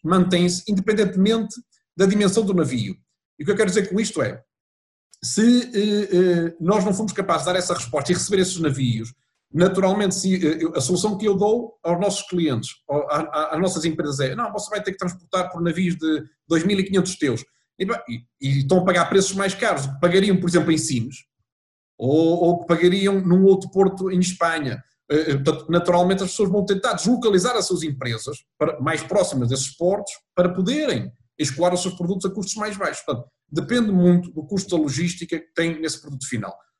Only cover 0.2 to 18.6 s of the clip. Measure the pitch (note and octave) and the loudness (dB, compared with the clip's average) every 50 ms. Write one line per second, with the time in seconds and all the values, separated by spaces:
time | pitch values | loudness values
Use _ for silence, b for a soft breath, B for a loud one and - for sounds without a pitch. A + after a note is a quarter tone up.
0.2 | F3+ F#3 F3+ F3 F3+ F3+ F3+ - - - G#3 F#3+ F#3+ A3 G#3+ G3+ G#3 F#3 - F#3 | 4 2 2 2 2 2 0 -2 -4 -2 -2 -2 0 0 2 2 0 0 2 2
1.2 | F#3+ G#3+ A3+ A3+ G#3+ A3 - A#3+ - _ _ _ _ _ _ - G3 G3 G#3 G#3 | 2 4 2 0 -2 -4 -8 -14 -20 _ _ _ _ _ _ 2 2 2 4 4
2.2 | G#3 F#3 F#3 A3+ G#3+ F#3+ F#3+ F3 D3+ B2+ B2+ A#2 G2+ F#2+ F2 - _ _ _ _ | 2 2 2 2 0 2 2 2 2 0 -2 -4 -4 -6 -8 -10 _ _ _ _
3.2 | _ _ _ - D3 E3+ G3+ - G#3+ F#3+ F3+ G#3+ F#3 - F3+ G#3 A3+ - - D#3 | _ _ _ -8 -2 -2 0 2 2 2 2 0 0 0 -2 -2 -2 -2 -2 -4
4.2 | B2+ G#2 - - - _ _ _ _ _ _ _ _ _ _ _ _ _ _ _ | -4 -4 -4 -10 -16 _ _ _ _ _ _ _ _ _ _ _ _ _ _ _
5.2 | - - - G3+ A3 A#3+ B3 B3 A#3 - - G3 G#3 G#3+ G#3 G#3 G3+ F#3+ F3+ F3 | -10 -4 0 4 6 6 6 4 2 0 -2 -2 0 2 0 0 0 2 2 4
6.2 | F#3 F3+ F3 E3+ E3 E3 - - E3 E3+ G#3 G#3+ F#3 G#3+ F#3+ F#3+ A3 G3 - G#3 | 4 4 4 2 0 -2 -4 -2 0 2 2 2 2 2 0 -2 -2 -4 -4 -4
7.2 | G3 - E3+ D#3 C#3+ F3+ F3+ F#3 F3+ - F3 - - - - D3 C3+ - F3+ E3+ | -2 -2 -2 -2 0 -2 -2 -2 -2 -2 -4 -6 -6 -4 -4 -4 -2 0 -2 -2
8.2 | - - G3+ F#3+ F3+ F3+ - F3 E3 D3 B2+ C3+ C3+ A#2+ A2 G#2+ A2+ A2+ - _ | 0 0 0 0 0 0 -2 -2 -2 -2 -2 0 -2 -2 -2 -2 -6 -10 -14 _
9.2 | _ _ _ _ _ _ - D#3 F3 G3 F#3 F#3+ F#3+ F#3 G3 G#3+ G#3 F#3 - - | _ _ _ _ _ _ 0 2 2 2 4 2 2 2 2 2 0 -2 -2 -2
10.2 | - F#3+ F#3 F3+ F3 D3+ D#3+ D#3 E3 E3 - D#3+ - - F#3 F3 G3 G#3+ G3+ G3 | 0 0 0 2 2 0 0 0 -2 -2 -2 -4 -2 0 -2 0 0 -2 -2 0
11.2 | A3 G#3 G3 F3 G3+ G#3+ A3+ A#3+ A#3+ - - _ - E3+ F3 E3+ G3+ G3 G3 - | 0 0 2 2 2 2 2 0 -2 -6 -14 _ -4 -4 -2 0 0 -2 -2 -4
12.2 | - - F#3 F3 E3 D3+ B2+ A#2 - - - - _ - C#3+ D3 C#3+ D3 D3 D#3 | -8 -6 -4 0 0 0 0 -2 -4 -6 -12 -16 _ -4 -4 -4 -2 -2 -2 -4
13.2 | D#3+ D#3 - D3+ D#3 D3+ D3+ D#3+ F#3+ F3+ - E3 D3+ E3+ D#3 - - D3 C#3 C#3 | -4 -4 -4 -4 -4 -2 -2 -2 0 0 0 -2 -2 -2 -2 -2 -4 -4 -2 -2
14.2 | C#3 B2+ - A3+ A#3+ G#3 - G3+ - - G#3+ G3+ G3 G3 F#3 - F#3 F3+ - - | -2 -4 -2 -4 -6 -6 -6 -8 -8 -6 -8 -6 -6 -6 -6 -4 -6 -6 -6 -8
15.2 | - _ - F#3 F3+ C#4 - E3+ E3+ E3+ D#3 F3 F#3+ F3 - - D#3+ D#3+ D#3 D3 | -10 _ -4 -4 -4 -4 -4 -4 -2 -2 0 0 0 -2 -2 -2 -2 -2 -2 -2
16.2 | B B B B _ _ E3 E3 E3 G3 G#3 F#3+ F#3 G3 G3 F#3 F3+ - - - | B B B B _ _ 0 2 2 2 0 0 0 0 0 0 0 0 -2 -2
17.2 | D#3 C3+ A2+ - - - _ _ _ _ _ - F#3+ G3 A#3 - - - - - | -2 -2 -2 -4 -6 -12 _ _ _ _ _ -8 -4 -4 -4 -6 -6 -10 -12 -12
18.2 | - _ _ _ C#3 C3+ C#3 C#3 | -12 _ _ _ -2 0 0 0